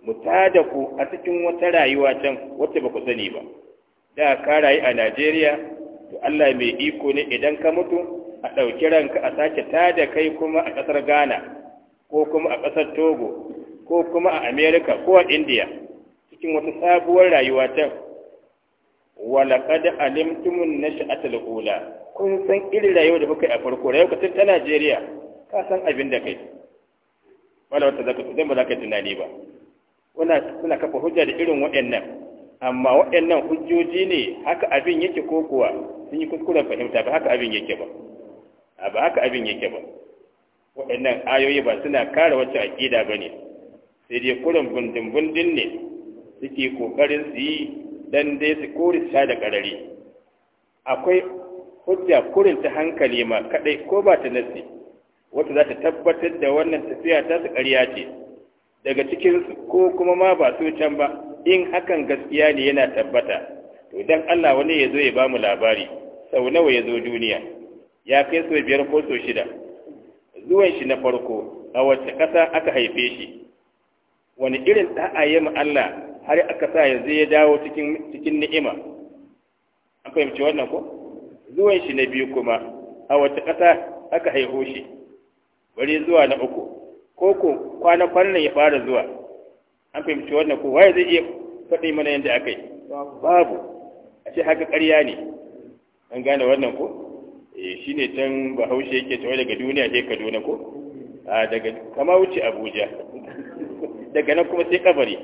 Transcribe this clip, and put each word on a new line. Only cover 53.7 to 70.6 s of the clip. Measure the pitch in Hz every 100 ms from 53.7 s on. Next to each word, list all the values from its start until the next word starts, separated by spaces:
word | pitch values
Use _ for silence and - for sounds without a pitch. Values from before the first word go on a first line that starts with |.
| 147 -
ko | 196
ba | 202 175
ta | 131
nasi, | 123 - - - - - _ _ _ _
wacce | 127 143
za | 147
ta | 147
tabbatar | - 165 156 170 165 170 170
da | 143
wannan | 143 165 156 -
tafiya | - 165 160 160
ta | 165
su | 165
ƙarya | 127 131 131 127
ce. | 101 87 - - - _ _ _ _
Daga | 135 135 139
cikinsu, | - 175 175 - - -
ko | 180 185 -
kuma | 180 180
ma | 185
ba | 175 139 -
su | 160 156
can | 156 143
ba, | 143 - - -
in | - 185 175
hakan | 185 175 175 185
gaskiya | 185 - 147 151
ne | 147 139
yana | 139 131
tabbata, | - 110 123 - 92 - - - - _
to | 95
dan | 101 160 160
Allah | 175 160 135
wani | 147 160
ya | 131
zo | 139
ya | 143
ba | 120 131
mu | 123
labari, | 107 98 113 110 95 - - - -
sau | 139 127
nawa | 160 160
ya | 123
zo | 117 117
duniya? | 117 117 113 98 - - - - _ _
Ya | - 135
kai | 139 165
sau | 160 156
biyar | 131 139 139
ko | 151
sau | 147 123 123
shida. | 110 95 - - - - - - _ _ - -
Zuwan | 185